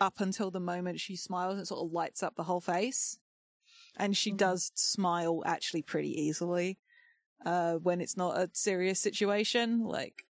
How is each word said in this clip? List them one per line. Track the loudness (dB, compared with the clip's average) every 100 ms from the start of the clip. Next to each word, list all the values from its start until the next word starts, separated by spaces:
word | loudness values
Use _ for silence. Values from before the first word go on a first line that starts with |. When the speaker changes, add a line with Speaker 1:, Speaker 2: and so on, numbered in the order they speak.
Speaker 1:
up | 0 2
until | -2 -2 -4
the | -2
moment | -4 -4 -4 -6
she | -8 -8
smiles | -6 -2 -2 -4
and | -6
sort | -6
of | -4
lights | -2 -4 -2
up | -4 -4
the |
whole | -2 0
face. | 2 0 2 0 -2 -4 _ _ _ _ _ -20 -20 -4
And | 0 2
she | 0
Speaker 2:
Mm-hmm. | 2
Speaker 1:
does | 2 2 -2 -2
smile | -2 2 2 2 2 0
actually | 0 -2 -2 -4
pretty | -2 -2 -2
easily, | 0 -2 0 0 0 0 -4 _ -20 -20 _ _ _
uh, | 0 2 2
when | 2 2 2
it's | 0 0
not | 0 2
a | 0
serious | 0 0 2 2 2
situation. | 0 2 2 2 2 2 2 2
Like, | 2 -2 -6 -10 -20